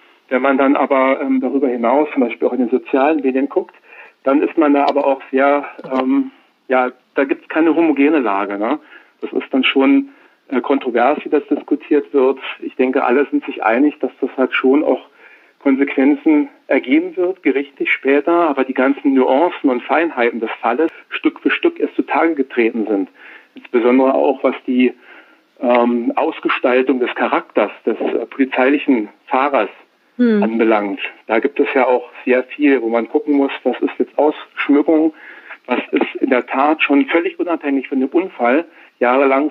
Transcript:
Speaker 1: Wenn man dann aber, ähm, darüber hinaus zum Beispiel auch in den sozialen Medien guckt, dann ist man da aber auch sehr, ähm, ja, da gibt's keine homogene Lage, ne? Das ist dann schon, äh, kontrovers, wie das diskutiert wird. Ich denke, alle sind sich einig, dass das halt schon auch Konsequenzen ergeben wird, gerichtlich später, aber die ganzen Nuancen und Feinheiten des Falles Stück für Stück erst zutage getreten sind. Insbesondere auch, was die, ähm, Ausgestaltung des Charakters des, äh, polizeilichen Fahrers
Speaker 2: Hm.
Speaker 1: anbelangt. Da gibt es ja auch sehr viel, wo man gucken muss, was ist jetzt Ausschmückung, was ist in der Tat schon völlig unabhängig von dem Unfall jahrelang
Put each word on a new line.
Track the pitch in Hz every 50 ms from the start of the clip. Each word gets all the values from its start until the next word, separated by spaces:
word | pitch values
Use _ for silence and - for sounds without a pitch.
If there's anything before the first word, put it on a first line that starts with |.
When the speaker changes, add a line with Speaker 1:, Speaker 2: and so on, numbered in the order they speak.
| _ _ _ _ _ -
Speaker 1:
Wenn | 131 127 127
man | 139 135 131
dann | 139 135 143
aber, | - 143 123 143 135 131 135 135 -
ähm, | 143 135 131 131
darüber | 131 127 131 139 143 131
hinaus | 120 120 117 113 127 147 - - -
zum | 143 131
Beispiel | 147 131 - 151 123
auch | 123
in | 123
den | 127 113
sozialen | 131 123 - - - 135 131 147 160 156 131
Medien | 135 127 131 139 139
guckt, | - 185 214 - - _ _ - - - - - _ _ -
dann | 131 139 151 -
ist | - - 170
man | 156 147 143
da | 143 143
aber | 147 135 139 143
auch | 143 139 135 - -
sehr, | - 131 135 139 143 147 139 - - - - - 131
ähm, | 131 131 131 135 139 135 131 - _ _ _ _ _ _
ja, | - 131 127 127 127 - _ _ _ -
da | - 139
gibt's | 139 - - - -
keine | - 160 160 165 151
homogene | 160 170 160 143 131 139 147 165 151
Lage, | 127 107 98 98 101 98 101 101
ne? | 104 113 147 151 - - - - - _ _ _
Das | - - -
ist | - - - -
dann | 131 131
schon, | - - 139 135 135 139 139 139 139 - _ _ _ _ _ _ -
äh, | 139 123
kontrovers, | - - 143 135 - 131 113 120 117 131 151 147 -
wie | -
das | - 147 143
diskutiert | - 147 139 - - - 139 - - 156 143 143 - -
wird. | 143 127 131 135 135 - - - -
Ich | - - -
denke, | - 131 127 127 139 123
alle | 120 123 143 143 -
sind | 147 147 -
sich | - - - -
einig, | 104 113 120 147 147 139 -
dass | - 127 - -
das | - 127 -
halt | - 135 135 -
schon | - - 131 135 147 160
auch | - 135 120 - - _ _ - - - - _ _ _ _
Konsequenzen | - 143 135 131 139 139 - - 135 143 151 139 - 160 156 147 147 143 - _ _
ergeben | - - 135 117 123 131 156 175 185 160
wird, | 185 180 175 190 - -
gerichtlich | 151 127 135 143 139 - - 175 - -
später, | - - 135 139 143 139 - 170
aber | 170 175 160 139 131 131
die | 131 131
ganzen | - 127 135 139 - - 143 135
Nuancen | 131 127 127 131 135 165 180 175 - - 143
und | 127 123 -
Feinheiten | - 135 151 170 165 - 127 120 120 113 117
des | 113 110 - -
Falles | - 117 117 131 160 165 - - - -
Stück | - - - 156 - -
für | - 143
Stück | - - - 170 170 -
erst | 147 - -
zutage | - 135 - - 143 160 170 160
getreten | 143 131 - - 123 117 113 120 120 107 101
sind. | 107 98 92 87 _ - - - - - - _ -
Insbesondere | - - - - 123 110 120 123 135 131 131 135
auch, | 139 143 147 135 135 -
was | 135 131 - -
die, | - 127 123 127 123 - - - - - - - _ _ _ _ _ _ -
ähm, | - 123 123 120 120 120 120 120 117 131 139
Ausgestaltung | - 135 160 - - - 165 - - - 135 123 127 131 131 139 127
des | 123 - -
Charakters | - 127 110 135 165 175 - - - 107 98 - - -
des, | 117 110 -
äh, | - 135 - 127 117
polizeilichen | - - - 135 131 - - 127 131 143 147 - - 135 117 107 107 - _ _
Fahrers | - - 131 135 147 139 123 104 92 - - - _ _ _ _ _ _ -
Speaker 2:
Hm. | 247 233 220 208 202
Speaker 1:
anbelangt. | 214 226 226 240 220 - - - 101 98 - - - - - -
Da | - 113 117
gibt | 113 139 - -
es | 143 - -
ja | 139 123
auch | 127 127 120 - - - - -
sehr | 127 120 127 127
viel, | - - - 147 143 139 127
wo | 113 113
man | 117 117 113
gucken | - - 147 147 - 147
muss, | 139 139 135 - - -
was | 127 120 - -
ist | - - -
jetzt | 127 - -
Ausschmückung, | - 143 151 147 - - - - - - - 139 143 147 156 165 156 160 160 - - - - - - - - - - _
was | - 123 107 - -
ist | - - - - - 359 -
in | -
der | 131 123 123
Tat | - 123 131 131 - 160 156 -
schon | - 143 139 135
völlig | 135 - 170 175 190 - -
unabhängig | 165 175 165 160 - 147 139 135 127 -
von | 143 131
dem | 127 139
Unfall | - 175 185 185 - - 123 120 127 156 170 - - - - - _ -
jahrelang | 123 120 127 135 139 135 135 135 147 151